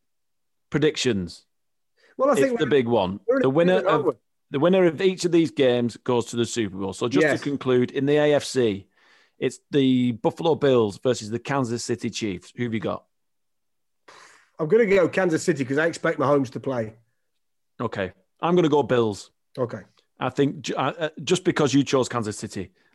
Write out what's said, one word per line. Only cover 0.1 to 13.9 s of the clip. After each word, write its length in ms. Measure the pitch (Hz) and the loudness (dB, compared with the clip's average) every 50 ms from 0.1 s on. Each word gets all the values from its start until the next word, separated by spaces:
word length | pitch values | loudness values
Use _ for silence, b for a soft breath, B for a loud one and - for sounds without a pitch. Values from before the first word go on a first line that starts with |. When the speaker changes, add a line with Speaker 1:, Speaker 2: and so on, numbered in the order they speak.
| _ _ _ _ _ _ _ _ _ _ _ _ | _ _ _ _ _ _ _ _ _ _ _ _
Speaker 1:
predictions. 720 | - 147 147 151 143 - - 127 110 98 90 85 - - _ _ _ _ _ _ _ _ _ _ _ b b b b | -2 0 2 2 0 0 -2 -2 0 -2 -4 -6 -10 -16 _ _ _ _ _ _ _ _ _ _ _ b b b b
Speaker 2:
Well, 120 | b 254 285 | b 0 2
I 40 | |
Speaker 1:
It's 80 | 262 - | 4 2
Speaker 2:
think 160 | 269 269 240 - | 2 2 0 -2
Speaker 1:
the 80 | 156 | 0
Speaker 2:
we're, 40 | 127 | 2
Speaker 1:
big 160 | 147 139 120 117 | 2 2 2 2
one. 320 | 120 110 95 90 95 101 - | 2 2 0 0 -4 -6 -2
Speaker 2:
we're 100 | - 254 277 | -2 0 0
in 40 | |
Speaker 1:
The 80 | - 135 | 0 2
winner 220 | 135 160 170 180 185 190 | 2 2 2 4 2 2
Speaker 2:
agreement, 140 | 180 190 | 2 0
aren't 80 | 214 - - 160 | 0 0 0 -2
Speaker 1:
of 60 | 123 | -4
Speaker 2:
we? 60 | - _ _ _ _ _ _ 147 | -4 _ _ _ _ _ _ -4
Speaker 1:
The 60 | 135 | 0
winner 260 | 151 175 190 190 180 | 2 2 4 4 4
of 160 | 170 151 131 | 2 2 2
each 220 | 190 190 185 - 170 | 0 0 0 0 -2
of 80 | 175 | 2
these 180 | 165 170 165 135 | 2 2 2 2
games 460 | - 139 135 123 123 123 120 117 - - | 2 2 4 4 4 2 0 -2 -4 -6
goes 280 | _ - 123 120 113 | _ -2 0 0 -2
to 100 | - - | -2 -4
the 100 | 117 117 | -4 -4
Super 300 | - - 117 110 95 92 95 | -2 -2 -4 -4 -4 -4 -6
Bowl. 140 | 98 95 | -6 -6
So 160 | 95 - 127 120 | -4 -4 -4 0
just 180 | 123 147 156 | 2 2 2
Speaker 2:
Yes. 140 | 147 139 - | 2 0 -2
Speaker 1:
to 40 | - 143 | -4 -6
conclude, 400 | 143 - - 127 127 123 123 - | -6 -4 0 2 2 2 2 0
in 160 | - 143 135 | -2 -2 0
the 100 | 143 147 147 | 2 2 4
A 160 | 147 151 147 | 4 4 2
F 100 | 135 - | 2 0
C, 420 | - - 131 120 110 98 98 - _ b b b b b b b b b | -2 0 0 0 0 0 -4 -8 _ b b b b b b b b b
it's 220 | b 135 131 - - _ _ | b -6 -6 -6 -8 _ _
the 400 | 156 143 135 131 127 127 123 123 | 0 2 4 4 4 2 2 0
Buffalo 420 | 117 101 - 170 - - 160 165 143 | -2 -2 -2 -4 -4 0 0 0 0
Bills 420 | - 143 139 127 120 110 101 92 - | 2 4 4 4 4 4 2 -2 -2
versus 300 | - 127 120 - 110 104 | -2 -2 -2 -2 -4 -8
the 120 | 113 117 | -10 -8
Kansas 420 | - - 139 143 127 113 120 117 - | -6 -4 -2 -2 -2 -2 -4 -6 -4
City 240 | - 117 113 - 117 | -6 -6 -4 -6 -8
Chiefs. 440 | - - 113 104 90 85 - - - | -6 -6 -6 -6 -6 -8 -12 -16 -10
Who 60 | - | -8
have 100 | 123 117 | -6 -4
you 60 | 110 107 | -4 -4
got? 260 | - 101 92 - - _ _ _ _ _ _ _ _ _ _ _ _ _ _ _ _ _ | -4 -6 -6 -8 -12 _ _ _ _ _ _ _ _ _ _ _ _ _ _ _ _ _